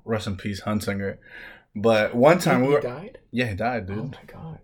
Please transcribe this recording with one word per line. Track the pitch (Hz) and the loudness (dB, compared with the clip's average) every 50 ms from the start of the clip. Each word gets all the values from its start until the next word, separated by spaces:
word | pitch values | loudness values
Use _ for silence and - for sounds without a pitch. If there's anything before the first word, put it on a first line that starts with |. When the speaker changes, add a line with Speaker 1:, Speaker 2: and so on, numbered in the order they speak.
| - | -6
Speaker 1:
rest | 110 113 104 - | -4 -4 -4 -2
in | 107 98 | -4 -6
peace, | 92 - 107 101 - | -6 -6 -6 -6 -6
Hunsinger. | - 107 107 104 - - 101 98 98 95 - - - - - - - - - - _ _ - | -4 -2 -2 -2 -2 -2 -4 -4 -4 -6 -6 -8 -14 -20 -20 -20 -20 -20 -20 -20 _ _ -6
But | 104 101 117 113 107 107 - - | 0 2 4 4 4 4 2 4
one | 120 127 151 175 180 | 6 6 6 6 6
time | - 165 131 123 | 4 4 4 4
Speaker 2:
He, | 127 | 4
Speaker 1:
we | 139 | 4
Speaker 2:
he | 143 | 4
Speaker 1:
were | 143 | 2
Speaker 2:
died? | - 123 123 147 190 208 - - _ _ | 2 -2 -6 -10 -12 -14 -16 -20 _ _
Speaker 1:
Yeah, | - 117 127 | -4 -2 -2
he | 113 95 | -2 -2
died, | 87 107 120 127 113 95 | -2 -2 -2 -2 -4 -4
dude. | 92 98 107 | -6 -6 -8
Speaker 2:
Oh | |
my | 113 147 117 - - | -8 -8 -10 -14 -18
God. | - - - - 160 156 - | -20 -18 -16 -14 -14 -14 -16